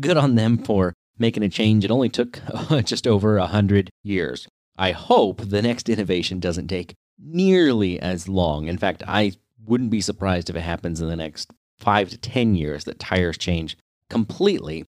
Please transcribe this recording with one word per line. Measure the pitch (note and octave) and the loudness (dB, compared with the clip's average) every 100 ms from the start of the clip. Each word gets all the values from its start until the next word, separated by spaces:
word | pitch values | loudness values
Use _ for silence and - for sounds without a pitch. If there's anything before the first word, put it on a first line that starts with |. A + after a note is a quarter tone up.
good | C#3+ D#3+ | 0 2
on | C#3+ | 4
them | A#2 A2 A#2 | 4 4 0
for | - G2+ F#2 - _ - | 2 0 0 -2 _ -2
making | A#2 G#2+ | -2 0
a | G2+ | -2
change. | - G#2+ A2 | 2 4 4
It | G2 | 4
only | A#2+ A#2+ | 2 0
took | - B3 - - A#2+ | 0 -4 -4 -12 -8
<laughs> | - D3+ | -2 0
just | - A2 B2+ | 0 -2 2
over | G#2 G#2+ G#2 | 2 4 2
a | F2 | 2
hundred | G#2 G2 G2+ F#2 _ | 2 4 4 2 _
years. | G2+ F#2+ D2 B1 - _ _ - | -6 -4 -2 -6 -14 _ _ -4
I | F#2+ | -2
hope | F2 - A#3+ G#2+ F#2 | -2 2 4 4 0
the | G2+ G2+ | -2 0
next | A#2 A#2+ - | 0 -2 -2
innovation | G#2+ F#2+ F2+ E2+ F#2 | -2 0 -2 -2 -4
doesn't | F2+ E2+ - | -4 -4 -4
take | F#2 F2 - _ _ | -6 -8 -16 _ _
nearly | C#3+ E3 F#3+ F#3 D#3 A#2 F#2+ F2 | -8 0 4 6 6 4 2 0
as | F2+ F2+ F2+ | -4 -4 -2
long. | F#2+ F2 D2+ D#2 | 2 2 0 -4
In | F2+ | -2
fact, | G2 E2 - | -2 -4 -4
I | F#2+ G#2 F#2+ _ _ | 0 0 -2 _ _
wouldn't | A2 A#2+ A#2+ | -2 0 0
be | G#2+ | -2
surprised | F#2+ G2+ G2 F2 E2 | -4 -4 -2 -2 -4
if | E2+ | -8
it | |
happens | F2 E2+ F2 D#2+ | -6 -6 -6 -4
in | E2 | -4
the | E2 | -6
next | D#2+ - - _ _ _ | -8 -12 -16 _ _ _
five | - G#2 F#2 | 0 0 0
to | - | -6
ten | - B2+ A#2 | -6 0 2
years | F#2 D2 D2 | 2 -2 -6
that | - - | -10 -12
tires | - F#2 F2 D#2+ | -4 -2 -2 -2
change | - E2+ D#2+ - _ _ - | -4 -4 -4 -12 _ _ -8
completely. | A#2 G#2+ - G3+ G3 D#3 - - | -4 -4 0 0 0 -6 -10 -12